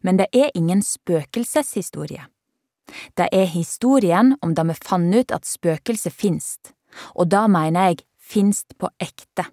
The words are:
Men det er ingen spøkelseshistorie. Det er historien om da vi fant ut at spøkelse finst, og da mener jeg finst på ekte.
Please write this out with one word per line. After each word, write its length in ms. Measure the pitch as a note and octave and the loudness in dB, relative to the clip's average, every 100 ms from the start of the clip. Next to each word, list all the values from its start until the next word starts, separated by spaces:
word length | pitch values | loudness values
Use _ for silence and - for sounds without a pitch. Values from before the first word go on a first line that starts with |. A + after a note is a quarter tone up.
Men 160 | F#3 F#3 | 2 0
det 80 | F#3+ | 2
er 160 | B3 D4 F3 | 2 2 0
ingen 240 | E3 F#3+ | 0 0
spøkelseshistorie. 1400 | - - - E3 C#3 A#3 A#3+ D4+ C#4+ - - D#3 D3 C#3+ C3+ _ _ _ _ _ - - - | -2 -8 -2 -2 -2 -8 -2 -4 -4 -8 -8 -10 -12 -12 -18 _ _ _ _ _ -20 -20 -12
Det 140 | - F3 | -4 0
er 140 | F#3+ F#3 | 2 0
historien 880 | E3+ E3 - A#3+ C4+ G3 F3 B3+ C#4 | -2 -6 -2 2 4 4 4 4 4
om 140 | E3 D#3+ | -2 0
da 80 | E3 | -2
vi 80 | |
fant 400 | D#3+ - F#3 E3+ | -4 -4 0 2
ut 180 | G#3+ B3+ | 2 0
at 140 | D#3 - | -4 -6
spøkelse 640 | - E3+ D#3 - A3+ E3+ | -4 -2 -2 -4 -4 -6
finst, 640 | - F#3 D#3 - - - _ _ - - | -4 -2 -2 -6 -14 -18 _ _ -20 -14
og 160 | - F3 | -2 2
da 160 | G3 A3 | 2 4
mener 460 | F3+ D#3 E3+ F#3+ | 2 2 2 2
jeg 100 | E3 _ _ | 0 _ _
finst 560 | - - G3+ G3 - - | -4 0 2 0 -8 -10
på 80 | F3+ _ | -10 _
ekte. 480 | E3+ - - - - | -12 -12 -10 -8 -8